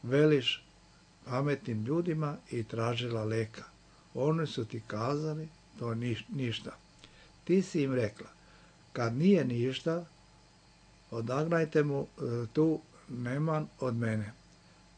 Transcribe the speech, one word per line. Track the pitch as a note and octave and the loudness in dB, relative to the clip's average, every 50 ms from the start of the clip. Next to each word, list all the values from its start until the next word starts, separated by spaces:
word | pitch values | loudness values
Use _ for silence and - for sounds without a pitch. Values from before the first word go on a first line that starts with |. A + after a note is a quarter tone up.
| - | -4
veliš | A#2 B2+ C#3+ D3+ D#3 D3+ C#3 A#2 - - - - - - - - - - - - - - - - - | 2 4 6 6 6 6 4 4 2 -2 -4 -6 -12 -20 -20 -20 -20 -20 -20 -20 -20 -20 -18 -10 -4
pametnim | B2+ B2+ C#3 D3 C#3+ C3+ - - A#2 G#2+ G#2+ | -2 0 0 2 0 0 -2 -2 -4 -2 -2
ljudima | A#2+ D3+ E3+ F3 F3 D#3 D#3 D#3 C#3+ D3 - - - | 0 0 0 0 0 0 -2 -2 -2 -4 -6 -10 -8
i | - A#2+ A2 | -6 -6 -6
tražila | - - A2+ A2+ A#2 B2 A#2 A#2+ A#2+ A#2 A2 G#2+ | -4 -4 -2 0 0 0 -2 -2 -2 -2 -2 -2
leka. | G#2+ A2 A2+ A2+ A2 - - - - - - - - - - - - - | 0 0 0 -2 -2 -6 -12 -18 -18 -20 -20 -20 -20 -20 -20 -20 -12 -6
Oni | B2 B2+ D3+ D#3 D#3+ D#3+ | -2 0 0 2 0 -2
su | - - - A#2 | -4 -4 -6 -6
ti | G#2+ - A#2 A2 | -6 -6 -10 -8
kazali, | - G#2 G#2 A2+ B2 C#3+ D3 D3+ D#3 D3+ D#3 D#3 D#3 - - - - - - | -8 -6 -4 -2 -2 -2 -2 -2 -4 -6 -6 -8 -10 -14 -18 -20 -20 -12 -8
„To | A#2+ A#2 A2+ | -6 -4 -4
niš-, | A2+ A#2+ B2 A2+ - - - | -2 -2 -2 -4 -4 -6 -6
ništa.” | A3+ C#3+ C3 A#2 A2 - - - - - - - - - - - - - - - - - - | -6 -4 -2 -2 -4 -6 -8 -12 -14 -16 -18 -20 -20 -20 -20 -20 -20 -20 -20 -20 -20 -10 -2
Ti | - E3+ G3 F#3 | 2 4 4 4
si | - - E3+ C#3+ | 2 0 0 0
im | C3+ C3 | 2 2
rekla, | B2 A#2 G2+ - - - - - - - - - - - - - - - - - | 0 0 0 -2 -8 -16 -20 -20 -20 -20 -20 -20 -20 -20 -20 -20 -20 -20 -10 -6
„Kad | - A#2+ A2+ A#2 | -2 -2 0 0
nije | B2+ D#3+ F#3+ G3+ F3 C#3 | 4 6 6 8 6 6
ništa, | B2+ A#2+ A#2+ A#2 C3 C3 - - E3 E3 F3 E3+ - - - - - - - - - - - - - - _ - - - - - - | 4 2 0 0 0 -2 -2 -2 -2 -2 -2 -4 -10 -14 -20 -20 -20 -20 -20 -20 -20 -20 -20 -20 -20 -20 _ -20 -20 -20 -20 -18 -10
odagnajte | - A2+ A2+ A#2 B2 C#3 D#3 E3 E3+ E3 E3 D#3 - D#3 D3 | -8 -6 -4 -2 0 0 2 2 2 2 2 2 4 4 4
mu, | D3 C#3+ C#3 C3+ | 4 2 -2 -4
e, | - - - C#3 B2+ A#2 A#2+ A#2+ A2+ - | -6 -6 -6 -4 -2 -2 -2 -4 -2 2
tu | D3+ D#3 D#3+ D#3 - - - - - - - | 4 4 4 4 0 -2 -8 -20 -20 -16 -12
neman | A#2+ B2 B2 B2 B2+ C#3+ D#3 D#3+ D#3 D#3 D#3 - - - | -8 -6 -4 -4 -2 -2 0 0 0 -2 -2 -6 -6 -4
od | C#3 B2+ A#2+ | -4 -2 0
mene. | A#2 A#2 A2+ A2 A2 G#2+ G#2 - - - - - - - - - - - - - | 0 0 0 0 -2 -2 -6 -8 -14 -20 -20 -20 -20 -20 -20 -20 -20 -20 -20 -20